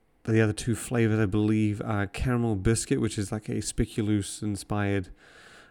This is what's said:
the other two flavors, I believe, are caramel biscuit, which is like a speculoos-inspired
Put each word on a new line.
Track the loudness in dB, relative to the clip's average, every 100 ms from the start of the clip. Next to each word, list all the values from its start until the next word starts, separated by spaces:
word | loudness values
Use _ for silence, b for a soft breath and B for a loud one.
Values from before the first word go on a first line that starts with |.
| _ _
the | 0 4
other | 4
two | 0 -4
flavors, | -4 -2 2 2 4
I | 2
believe, | 2 2 4 2 0
are | -2 -2 -2
caramel | -2 0 0 0 0
biscuit, | 2 2 0 0
which | 0 -2
is | -4
like | -6 -4
a | -6
speculoos-inspired | -6 -4 -2 0 0 0 -2 -6 -6 -6 -4 -2 0 0 -4 B B B B B B